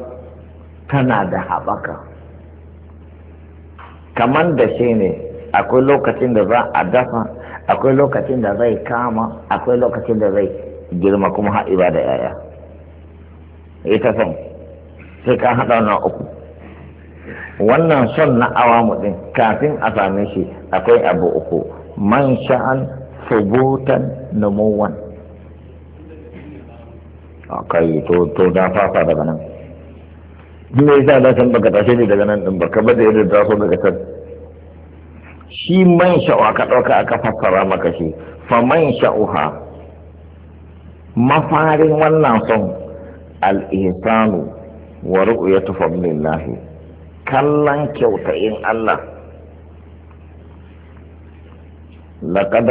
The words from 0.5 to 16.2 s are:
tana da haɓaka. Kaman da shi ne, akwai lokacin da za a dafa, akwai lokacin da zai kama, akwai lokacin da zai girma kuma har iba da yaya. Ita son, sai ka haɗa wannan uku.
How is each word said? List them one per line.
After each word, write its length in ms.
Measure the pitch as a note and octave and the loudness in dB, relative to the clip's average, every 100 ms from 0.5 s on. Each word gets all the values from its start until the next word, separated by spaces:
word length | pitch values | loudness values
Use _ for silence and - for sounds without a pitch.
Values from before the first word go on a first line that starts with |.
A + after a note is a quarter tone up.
| - - - - | -20 -20 -20 -4
tana 400 | C#3 B2+ G#2+ F#2 | -2 0 0 -2
da 160 | F#2 | -4
haɓaka. 520 | F#2 F2+ - G#2 - D#2 - - - - - - - - - - - - - - - - - - - - - A2+ | -6 -6 -4 -6 -8 -12 -16 -20 -20 -20 -20 -20 -20 -20 -20 -20 -20 -20 -20 -20 -20 -20 -20 -20 -20 -20 -10 -2
Kaman 400 | A#2 D3 E3+ C3+ | 0 2 2 2
da 80 | A2+ - | 0 2
shi 140 | A#2+ A2 | 0 2
ne, 140 | F#2+ D#2 - - - | 0 -4 -10 -16 -4
akwai 320 | G2 - B2+ | -2 0 2
lokacin 480 | C3+ C#3 A#2+ - B2+ | 4 2 0 -2 0
da 120 | A2 G2 | 0 2
za 240 | A#2+ - | 0 0
a 120 | - F2+ | -2 0
dafa, 400 | A#2+ B2 A#2 G#2+ - - - - | 0 0 -4 -6 -10 -16 -8 -4
akwai 280 | G2 C3 C3+ | 0 2 2
lokacin 460 | C#3 C3+ - B2+ | 2 0 -2 -2
da 140 | G#2 G2+ | -2 0
zai 220 | A#2 G#2+ | 0 -2
kama, 580 | - A#2+ B2 A2 A2+ - - | -4 -4 -2 -2 -4 -6 -6
akwai 280 | G2+ B2+ B2 | -4 0 0
lokacin 420 | A#2+ A#2+ - A2 | 0 -2 -2 0
da 120 | G#2 | 0
zai 160 | G2+ F#2+ - - - - F2+ | 0 -2 -4 -14 -16 -10 -2
girma 300 | F#2+ G2+ F#2+ | 2 2 0
kuma 200 | G2 G#2 | 0 -2
har 140 | G#2+ E2+ | -2 0
iba 220 | F#2 F2 | 0 2
da 80 | D#2+ | 0
yaya. 320 | B1 B1+ B1 - - - - - - - - - - - - - - - | -2 -2 -4 -8 -16 -20 -20 -20 -20 -20 -20 -20 -20 -20 -20 -20 -20 -10
Ita 300 | - G#2+ B2 G#2 | -2 0 2 0
son, 160 | F#2 - - - - - - - - - B2+ | -2 -4 -14 -18 -20 -20 -20 -20 -20 -8 -2
sai 100 | A#2+ | 0
ka 140 | B2 | 0
haɗa 220 | A#2+ B2 A2+ | 0 0 0
wannan 240 | G#2+ G2+ - | 0 0 -2
uku. 180 | - | -6